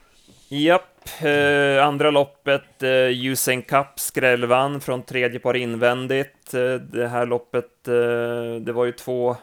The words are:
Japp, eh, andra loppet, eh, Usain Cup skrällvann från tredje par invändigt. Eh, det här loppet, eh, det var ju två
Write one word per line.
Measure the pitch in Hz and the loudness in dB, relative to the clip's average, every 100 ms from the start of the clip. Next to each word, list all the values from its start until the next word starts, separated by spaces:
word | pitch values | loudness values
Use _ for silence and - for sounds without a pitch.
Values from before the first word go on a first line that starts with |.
| _ _ _ _ - | _ _ _ _ -10
Japp, | 143 156 180 - _ - - | -2 2 2 0 _ -18 -6
eh, | 156 147 143 143 143 135 147 | 0 2 2 2 2 2 2
andra | 143 151 | 2 2
loppet, | 143 143 _ 143 139 - - | 2 0 _ -2 -2 -4 -6
eh, | 131 131 127 127 | 0 2 2 0
Usain | 131 127 - 127 | -2 -2 -2 -2
Cup | - 139 139 - | 0 0 0 -6
skrällvann | - 139 127 123 120 127 139 143 | -8 0 2 2 2 2 0 -4
från | 139 127 | -6 -6
tredje | - 127 123 123 | -6 -2 -2 -2
par | 123 | -2
invändigt. | 127 120 113 123 127 131 135 - _ - | -2 -2 0 2 2 -2 -2 -4 _ -8
Eh, | 127 127 | -2 0
det | 127 135 113 120 | -2 -6 -4 -2
här | 120 | -2
loppet, | 120 120 - 123 120 _ 127 | 0 -2 -2 -6 -6 _ 0
eh, | 120 120 120 120 120 117 117 | 2 2 0 -2 -4 -6 -6
det | 117 | -4
var | 120 | -2
ju | 123 | -2
två | 120 - 123 123 120 | -2 -6 -2 -2 -2